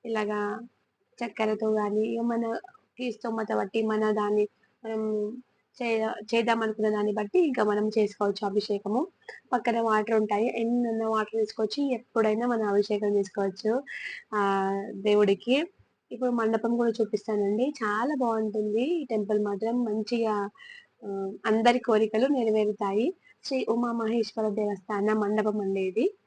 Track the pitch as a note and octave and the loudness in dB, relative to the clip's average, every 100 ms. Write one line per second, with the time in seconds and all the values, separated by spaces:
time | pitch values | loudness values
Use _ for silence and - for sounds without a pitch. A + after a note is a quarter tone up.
0 | A3+ A3 G#3 G#3 G#3 A3 A#3+ _ _ _ | -4 -4 -2 -2 -4 -6 -12 _ _ _
1 | _ - A#3 - G#3+ G#3+ A3 G#3+ G#3 G#3 | _ -10 -10 -2 -2 0 0 0 0 0
2 | A3 A#3 A#3 A#3 A3+ A3+ - _ _ - | 0 -2 -2 -2 -2 -6 -10 _ _ -8
3 | B3 A3 A#3 A3 A3 G#3+ G3+ A3 A3 G#3+ | -8 -6 -6 -4 -2 -2 -2 0 0 2
4 | G#3+ G#3+ G#3 G#3 G#3 _ _ _ A3+ A3 | 2 2 2 2 0 _ _ _ -8 -4
5 | A3 G#3+ G#3 A#3+ - _ _ - A#3+ A3+ | -2 -2 -4 -8 -16 _ _ -8 -2 0
6 | A3 - G#3+ A#3 A3+ A#3 A3 G#3+ G#3+ G#3+ | 0 -4 -2 0 2 2 0 0 0 2
7 | G#3 G#3 G#3 F#4 E4 B3 G#3 G#3 G#3+ A3 | 0 0 0 2 2 2 2 2 2 2
8 | G#3 - G3+ G3 G3+ G3 G3+ G3+ G3+ A3 | 0 0 -2 0 0 -2 0 -4 0 -2
9 | F4 _ - - _ B3 A#3+ A#3 A3+ G#3+ | -2 _ -20 -20 _ -2 0 0 2 0
10 | G#3+ A3+ G#3+ G#3 A#3 - A3+ A#3+ A#3+ A3 | 2 2 2 0 0 0 0 0 0 0
11 | A3 A3 G#3+ A3 G#3+ - G#3+ C#4+ C#4 A#3+ | 0 0 -2 -2 -2 -2 -4 0 -2 -2
12 | - - A3 G#3+ A#3+ A#3+ G#3+ G3+ G#3 G#3 | -2 0 2 2 0 0 2 2 2 0
13 | G#3 G3+ F#3+ - G3 F#3+ G#3+ A#3+ C#4+ - | 2 0 0 -2 -2 0 -2 -2 -2 -12
14 | - - - G#3+ G3 G3 F#3+ G3 G3 G3+ | -12 -14 -6 -2 0 2 0 -2 -4 -4
15 | G#3 G#3 G#3 G3 - C4+ F4 _ _ _ | 2 4 6 4 2 2 0 _ _ _
16 | _ A#3+ B3 A#3+ A3 A3+ A3+ A#3 A#3 A3+ | _ -4 -2 0 0 0 0 0 0 0
17 | G#3+ G#3 - G#3 G3+ G#3+ C4 D4 G#3+ G#3 | -2 -2 -2 0 0 2 0 -2 -4 -2
18 | B3+ D4 B3 A3+ A3 G#3 G#3+ G#3+ C4+ F4 | -2 0 0 0 -2 -2 -2 0 0 -2
19 | C#4 A3 G3+ G#3+ G#3 G3+ A3 B3 A#3+ G#3+ | -2 -2 0 0 0 -2 -2 -2 0 -2
20 | G#3+ A#3 A3+ G#3 G3+ _ - - - _ | -2 0 0 0 -4 _ -20 -20 -20 _
21 | G#3 G3 G3 - A3+ A3 A3+ B3 B3 G#3+ | -8 -6 -6 -4 0 4 4 4 2 2
22 | A3 A3 A#3+ C#4 A3+ G#3+ G#3+ G#3 G3+ G3+ | 2 2 2 2 2 2 2 0 -2 0
23 | B3+ F#4+ _ _ - C4 A#3 A#3 A#3+ A#3 | 0 -2 _ _ -6 -4 0 0 0 -2
24 | A3 A#3 A3 - G#3+ G3+ G#3 G3 - G#3 | 0 0 -2 -2 -2 0 -2 -4 -4 -2
25 | G#3 G#3+ G3+ G#3+ G#3+ G#3 G3 G3 F#3+ F#3+ | 2 2 2 2 0 0 -2 0 0 0
26 | E4 - | 0 -2